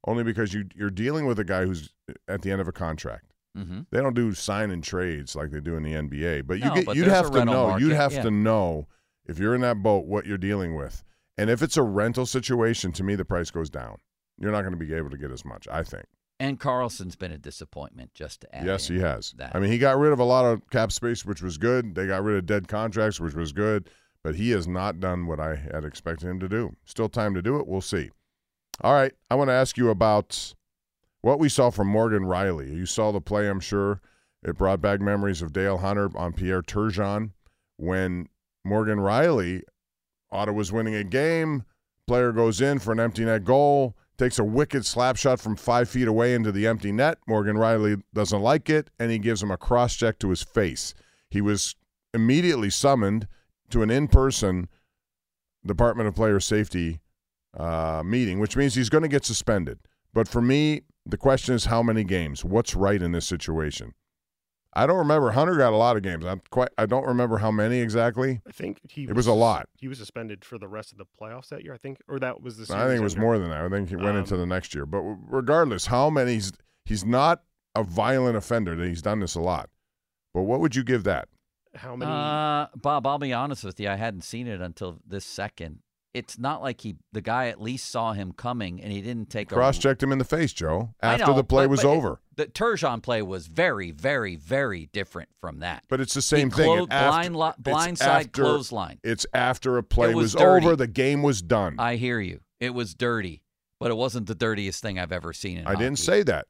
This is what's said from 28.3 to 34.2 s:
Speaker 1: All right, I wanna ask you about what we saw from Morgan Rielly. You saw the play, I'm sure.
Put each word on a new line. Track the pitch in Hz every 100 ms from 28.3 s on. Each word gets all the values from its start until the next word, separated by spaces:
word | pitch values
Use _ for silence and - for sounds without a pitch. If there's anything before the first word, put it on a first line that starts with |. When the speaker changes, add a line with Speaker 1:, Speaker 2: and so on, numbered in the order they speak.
| _ _ _ _ -
Speaker 1:
All | -
right, | 139 135 - _
I | 127
wanna | 139
ask | 127 131 -
you | 120
about | 101 110 104 - - - - _ _ _ _ _ _
what | 110 143
we | 151
saw | - 123
from | 107 98
Morgan | 107 113 107
Rielly. | 92 90 98 82 67
You | 78 90
saw | - 107
the | 101
play, | - 104 104
I'm | 98
sure. | - 101 98 101 - _